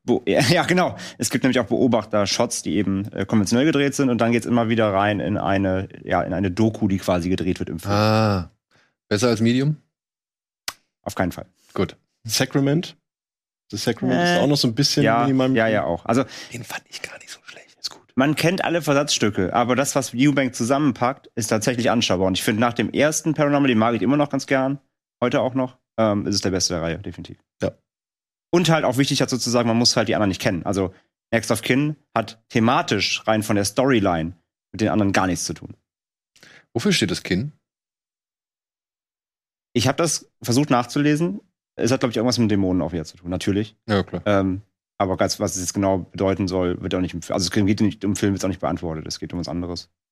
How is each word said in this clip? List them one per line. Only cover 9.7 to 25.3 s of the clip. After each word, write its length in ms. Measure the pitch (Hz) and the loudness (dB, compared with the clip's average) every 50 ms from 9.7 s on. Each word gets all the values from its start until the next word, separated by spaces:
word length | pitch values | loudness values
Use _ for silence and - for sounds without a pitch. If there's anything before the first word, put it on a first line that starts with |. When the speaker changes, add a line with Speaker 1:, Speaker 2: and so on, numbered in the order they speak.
| 151 - _ _ _ _ _ _ _ _ _ _ _ _ _ _ _ _ - - - _ _ _ _ _ | -2 -4 _ _ _ _ _ _ _ _ _ _ _ _ _ _ _ _ -14 -14 -14 _ _ _ _ _
Speaker 1:
Auf 120 | - 101 - | -12 -8 -4
keinen 180 | - 92 87 | -2 -2 -2
Fall. 120 | - - - _ _ _ _ _ - | -2 -8 -14 _ _ _ _ _ -4
Speaker 2:
Gut. 220 | - 92 80 - _ _ _ _ _ - | -4 -4 -4 -4 _ _ _ _ _ -10
Speaker 3:
Sacrament? 720 | 110 - - 131 - - 143 139 139 143 170 - - - _ _ _ _ _ _ _ _ _ _ _ _ _ _ - | -6 -2 -2 -2 0 0 0 0 2 0 0 -2 -6 -12 _ _ _ _ _ _ _ _ _ _ _ _ _ _ -12
The 60 | 101 | -10
Sacrament 440 | 101 - 120 113 - 131 127 127 - | -6 -2 -2 -2 0 0 0 0 2
Speaker 1:
Äh, 140 | 175 175 175 | 2 2 2
Speaker 3:
ist 40 | 175 | 2
auch 40 | - | 2
noch 100 | 143 147 | 2 2
so 120 | 139 - 120 | 2 2 0
ein 60 | 110 | 2
bisschen 280 | 131 143 - - 151 | 2 0 2 2 2
Speaker 1:
ja, 180 | 139 113 113 120 | 4 4 4 4
Speaker 3:
minimal 320 | 120 135 131 131 131 131 131 | 2 2 2 2 2 2 2
Speaker 1:
ja, 140 | 113 110 113 | 2 2 2
ja, 160 | 107 101 69 | 2 2 0
auch. 200 | 73 85 - - | 0 -4 -4 -2
Also 180 | - 117 131 135 - - - - - | 0 0 0 0 -2 -6 -18 -18 -16
Speaker 2:
Den 120 | - 120 113 | -14 -14 -14
fand 180 | - - - _ _ | -12 -12 -14 _ _
ich 140 | - - | -16 -14
gar 160 | - - - - | -14 -14 -16 -16
nicht 120 | - - | -20 -20
so 100 | - - _ | -20 -20 _
schlecht. 300 | - - - - _ _ _ | -20 -20 -20 -20 _ _ _
Ist 80 | - - | -14 -14
gut. 120 | - - _ _ - | -14 -16 _ _ -2
Speaker 1:
man 200 | 127 131 151 147 | 0 2 2 2
kennt 260 | - - 165 190 180 - | 2 2 0 0 0 -2
alle 180 | - 165 170 | -2 -2 0
Versatzstücke, 720 | 151 156 139 143 151 143 - - - 104 101 101 92 87 - | 0 2 2 2 2 0 0 0 0 0 0 0 -2 0 2
aber 200 | 117 120 117 123 | 2 2 2 2
das, 180 | 127 139 - - | 0 0 0 0
was 180 | 143 127 - - | -2 -2 -2 0
Eubank 400 | 117 139 147 135 143 135 123 - | 2 2 4 4 2 0 0 -2
zusammenpackt, 760 | - 117 113 139 139 151 139 113 - 127 123 139 - - - - | -2 0 0 2 2 2 2 2 2 0 -2 -2 -4 -10 -14 -8
ist 100 | 120 110 | -6 -2
tatsächlich 440 | - 117 107 - 139 123 120 110 95 | 0 0 0 0 0 0 0 2 2
anschaubar. 360 | 110 120 - - 95 87 95 | 2 2 2 2 2 2 2
Und 80 | 92 92 | 2 0
ich 60 | - - | 0 0
finde, 160 | 123 110 107 | 0 0 2
nach 140 | 123 120 113 | 0 0 0
dem 180 | - 110 - | 0 -2 0
ersten 400 | - 113 139 156 156 - - 165 | 2 2 2 2 0 0 -2 -2
Paranormal, 360 | 143 - 147 143 147 143 143 131 | 0 2 2 2 4 4 4 4
den 100 | 117 107 | 4 4
mag 160 | 110 117 120 | 4 2 2
ich 80 | 107 | 0
immer 160 | 123 120 143 147 | 2 2 2 2
noch 100 | 143 - | 0 0
ganz 180 | - 135 - | -2 -4 -2
gern, 320 | - 139 131 131 135 143 - _ _ _ _ _ _ _ - | 0 0 0 0 0 -2 -4 _ _ _ _ _ _ _ -4
heute 180 | 123 123 | -2 0